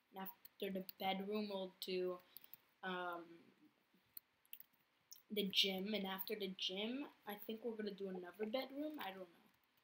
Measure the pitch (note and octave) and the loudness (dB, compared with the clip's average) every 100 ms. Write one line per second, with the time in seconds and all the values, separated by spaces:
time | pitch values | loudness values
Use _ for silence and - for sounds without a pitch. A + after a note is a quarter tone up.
0 | _ F#3+ F#3+ - - - G3 F#3+ F#3 - | _ -8 -8 -8 -16 -4 -2 0 -2 0
1 | F#3+ F#3+ G3 G#3+ G#3 G3 F#3 - - F#3 | 2 2 2 2 2 0 -2 -4 -2 2
2 | F3+ F3+ - - - - _ - F#3+ F3+ | 2 0 -6 -20 -18 -20 _ -6 -2 0
3 | F3+ E3+ E3+ E3+ - - - _ _ - | 0 -2 -6 -14 -20 -20 -20 _ _ -20
4 | _ - _ _ - - - _ _ _ | _ -20 _ _ -20 -20 -20 _ _ _
5 | - - - G#3 G3+ - G3 F#3+ G3 G#3 | -20 -18 -4 2 4 6 6 4 2 2
6 | F#3+ F#3+ - G#3 F#3+ F#3 - F#3+ G#3+ C4 | 2 -2 -2 -2 -2 0 0 2 0 0
7 | C#4+ - - G3+ - A3 A#3+ G#3+ G#3 F#3+ | -4 -8 -8 -8 -6 -4 -4 -2 -2 -2
8 | G3 F#3 F3 - G#3+ B3+ C4 C4+ D4+ D4+ | -2 -2 -6 -2 2 2 0 -2 -2 -2
9 | G3 F#3+ F3+ - - _ _ _ | -4 -4 -10 -14 -20 _ _ _